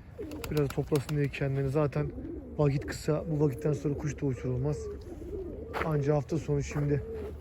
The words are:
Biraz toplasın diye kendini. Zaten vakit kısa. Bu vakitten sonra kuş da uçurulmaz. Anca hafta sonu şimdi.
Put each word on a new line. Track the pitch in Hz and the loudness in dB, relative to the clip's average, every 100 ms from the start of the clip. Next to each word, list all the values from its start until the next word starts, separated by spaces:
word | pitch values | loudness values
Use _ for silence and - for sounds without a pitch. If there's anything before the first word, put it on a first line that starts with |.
| - - - - - | -16 -12 -10 -8 -2
Biraz | 151 139 | 2 2
toplasın | - 139 151 - 147 | 0 2 2 4 2
diye | 139 | 2
kendini. | - 139 135 135 | 0 0 2 2
Zaten | 147 143 151 147 - - - - - | 4 2 2 -2 -4 -8 -8 -6 4
vakit | 147 143 180 | 4 4 -2
kısa. | - - 151 170 | -4 0 0 2
Bu | 147 147 | 4 2
vakitten | 123 156 | 2 0
sonra | 143 151 | 0 0
kuş | 143 147 - | 0 -2 -2
da | 143 | -2
uçurulmaz. | 123 123 127 143 143 - - - - - - - - - - 160 | 0 -2 0 0 -2 -4 -8 -10 -10 -8 -8 -8 -8 -8 -4 0
Anca | 147 139 151 | 2 4 2
hafta | - 160 | 2 -2
sonu | - 143 | 2 0
şimdi. | - 147 143 143 - - - - | 0 0 2 2 0 -6 -6 -8